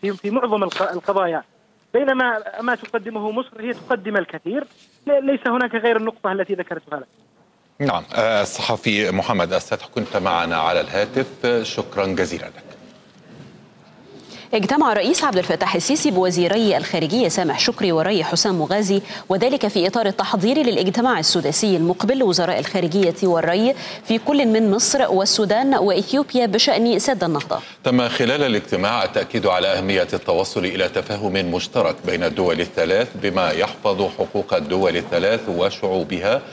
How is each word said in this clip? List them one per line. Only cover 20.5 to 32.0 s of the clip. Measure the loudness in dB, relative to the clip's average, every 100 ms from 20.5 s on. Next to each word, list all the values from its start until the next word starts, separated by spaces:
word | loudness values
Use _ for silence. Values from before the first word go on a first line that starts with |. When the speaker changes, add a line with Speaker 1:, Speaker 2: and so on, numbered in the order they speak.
| 2
Speaker 3:
للاجتماع | 2 2 0 2 2 2
السداسي | 2 2 2 2 2 2
المقبل | 2 0 0 2
لوزراء | 2 2 0 0
الخارجية | -2 -2 0 2 2 2
والري | 2 2 2 2 2 0 -6 -14
في | -2 -2
كل | 2 2 4
من | 4 4
مصر | 2 2 2 2
والسودان | 2 2 2 2 2 2 2
وإثيوبيا | 2 2 0 0 0 0 2
بشأن | 0 2 2 2 2
سد | 0 0
النهضة. | 0 -2 -2 -6 -6 -6
Speaker 2:
تم | 0 2 2
خلال | 0 0 2
الاجتماع | 2 0 0 -2 0 0
التأكيد | 0 -2 -2 0 2
على | 2 2
أهمية | 0 0 0 0
التوصل | -2 0 0 0 -2 -4
إلى | -2 -2
تفاهم | -2 -4 -4 -2 -2 -2
مشترك | -4 -2 0 0 -2